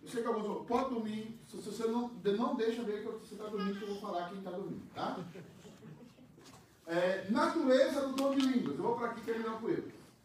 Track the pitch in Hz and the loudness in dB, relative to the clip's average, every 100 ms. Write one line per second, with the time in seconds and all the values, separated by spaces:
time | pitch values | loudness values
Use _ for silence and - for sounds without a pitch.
0 | - 247 240 220 202 180 - 247 269 233 | -6 -4 0 0 0 -4 0 0 2 -2
1 | 214 214 220 - - 190 214 196 226 233 | -2 -4 -6 -10 -12 -10 -8 -2 0 2
2 | 240 - 202 208 262 254 220 240 202 208 | 0 -2 2 2 2 2 2 0 -2 -2
3 | 233 - - - 214 208 196 202 208 202 | -4 -8 -10 -10 -6 -2 -2 -2 -4 -4
4 | 208 175 175 190 190 180 170 - - - | -2 -2 -2 -6 -6 -6 -6 -8 -10 -6
5 | - - 175 185 - - - 214 - 151 | -4 -4 -8 -12 -16 -18 -20 -18 -18 -18
6 | - - - - - - - - - 170 | -20 -20 -20 -20 -20 -20 -20 -20 -2 2
7 | 180 190 185 240 330 330 269 262 277 277 | 4 2 2 2 4 4 6 8 6 4
8 | 269 240 277 269 262 240 143 156 202 240 | 0 2 2 4 4 4 2 0 0 0
9 | 233 226 - 226 226 226 220 160 - - | -2 -4 -4 -2 -2 -4 -2 -2 -2 -12
10 | - - | -20 -20